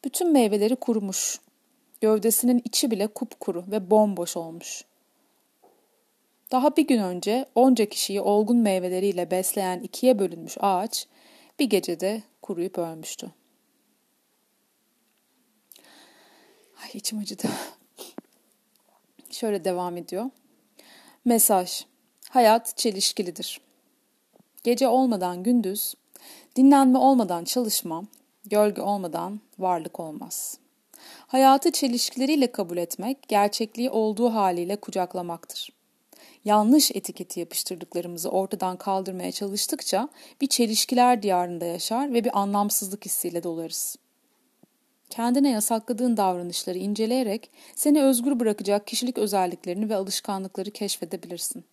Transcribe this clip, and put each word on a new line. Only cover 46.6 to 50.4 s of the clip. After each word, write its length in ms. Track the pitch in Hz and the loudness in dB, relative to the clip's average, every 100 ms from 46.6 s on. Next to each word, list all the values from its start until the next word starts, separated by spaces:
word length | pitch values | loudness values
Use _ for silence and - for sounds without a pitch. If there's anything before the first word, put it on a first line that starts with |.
| - 185 | -6 -6
inceleyerek 720 | 196 208 220 254 233 220 - _ - | -4 -2 0 0 -2 -4 -8 _ -18
seni 280 | - 302 302 | -2 4 6
özgür 380 | 269 247 247 247 | 6 4 0 0
bırakacak 460 | 226 208 196 202 202 | 0 0 0 0 0
kişilik 320 | 220 247 247 | -6 -4 -2
özelliklerini 720 | 208 196 180 175 185 180 214 | 0 0 0 -4 -8 -4 -2
ve 80 | 208 | -2
alışkanlıkları 760 | 196 190 - 196 | -4 -6 -6 -8